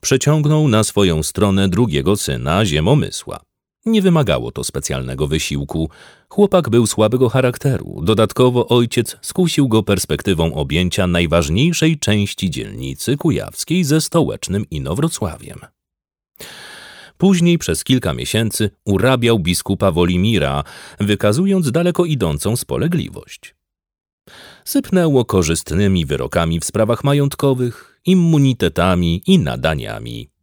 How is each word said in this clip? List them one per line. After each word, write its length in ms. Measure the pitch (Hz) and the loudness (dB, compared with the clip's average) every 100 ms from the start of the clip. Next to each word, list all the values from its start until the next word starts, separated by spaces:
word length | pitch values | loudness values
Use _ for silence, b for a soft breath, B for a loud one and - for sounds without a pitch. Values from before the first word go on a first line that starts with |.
Przeciągnął 680 | - 135 143 156 147 151 151 | 0 0 2 2 2 2 4
na 160 | 110 | 2
swoją 380 | 110 - 98 80 | 2 2 2 2
stronę 460 | 78 - 101 98 98 | -2 0 0 2 2
drugiego 480 | 87 117 71 69 104 | 2 0 0 0 -2
syna, 500 | - 65 62 85 107 | -2 -4 -2 0 0
Ziemomysła. 760 | 76 80 143 50 - - - _ _ _ _ - | 0 2 2 0 -8 -14 -16 _ _ _ _ 0
Nie 160 | 220 | 2
wymagało 500 | 190 170 131 69 60 | 4 2 2 0 -2
to 120 | - | -8
specjalnego 600 | 64 - - 65 64 67 73 | -8 -6 -6 -6 -6 -4 -2
wysiłku. 640 | 78 - 71 69 80 80 B B B B | -2 -2 -6 -6 -4 -4 B B B B
Chłopak 400 | - 202 190 165 | 2 4 4 2
był 180 | 113 113 | 2 2
słabego 420 | - 110 123 127 | 2 2 4 2
charakteru. 720 | 131 127 123 143 127 - - | 2 0 -2 -2 -2 -6 -6
Dodatkowo 640 | 82 107 110 - 127 123 117 | 0 2 2 4 2 4 2
ojciec 480 | 123 120 - 113 - | 2 2 0 -4 -6
skusił 460 | - - 180 - 135 | -10 -2 0 2 2
go 140 | 110 | 2
perspektywą 720 | 101 98 - 73 - 87 82 | 2 -2 0 -4 -2 0 0
objęcia 520 | 73 71 78 90 - 90 | 0 -2 0 0 0 0
najważniejszej 920 | 87 85 82 73 85 156 170 160 156 | 2 2 2 2 0 0 2 0 0
części 520 | - 104 101 - 95 | 0 0 0 -2 -4
dzielnicy 680 | 65 104 98 65 67 - 143 | -4 -8 -10 -10 -8 -4 -2
kujawskiej 680 | 165 90 - - - 175 | 0 -2 -4 -12 -4 -2
ze 160 | 160 156 | 2 0
stołecznym 640 | 151 170 143 - - 98 - | 0 0 0 -4 -4 -4 -4
Inowrocławiem. 880 | 78 65 90 160 - 101 78 - - - _ _ _ _ _ _ _ B B B B B B B _ | -6 -6 -2 -2 -4 -8 -8 -16 -18 -20 _ _ _ _ _ _ _ B B B B B B B _
Później 400 | 190 185 170 170 | 2 4 4 2
przez 260 | - 82 | 0 -4
kilka 280 | - 127 92 | 0 0 0
miesięcy 580 | 64 60 107 110 - 104 _ | -4 -4 -2 -2 -2 -4 _
urabiał 540 | - 95 117 127 117 117 | -2 0 2 2 2 2
biskupa 520 | 82 87 - 98 98 | 0 -2 -2 0 0
Wolimira, 720 | 82 87 90 92 104 69 69 71 B B B | 2 2 2 2 2 0 -2 -6 B B B
wykazując 680 | 101 104 104 110 196 190 156 | -2 0 0 0 0 0 0
daleko 340 | 127 175 170 | 0 -2 0
idącą 520 | 175 151 90 73 95 120 | -2 0 -2 -2 -2 -4
spolegliwość. 1000 | - 64 131 175 - - - - - _ _ _ _ _ _ _ _ B B B | -4 -4 -2 -2 -4 -10 -18 -20 -20 _ _ _ _ _ _ _ _ B B B
Sypnęło 600 | - - 277 185 165 139 | -4 -4 0 0 4 2
korzystnymi 840 | 117 98 78 82 - 80 101 95 73 | 2 2 2 -2 -2 0 2 2 0
wyrokami 540 | 71 64 85 82 82 | -4 -2 -2 0 -2
w 40 | |
sprawach 400 | - 104 110 117 | -4 -2 0 0
majątkowych, 960 | 143 143 143 - 139 131 123 - - _ | 0 0 0 0 0 0 -2 -6 -20 _
immunitetami 1160 | - 185 170 160 139 123 87 76 90 90 87 85 - | 2 2 4 4 4 2 -2 0 2 2 2 0 2
i 120 | 190 | 2
nadaniami. 960 | 82 60 69 78 53 55 58 57 57 _ | 2 -2 -2 -2 -6 -10 -10 -12 -14 _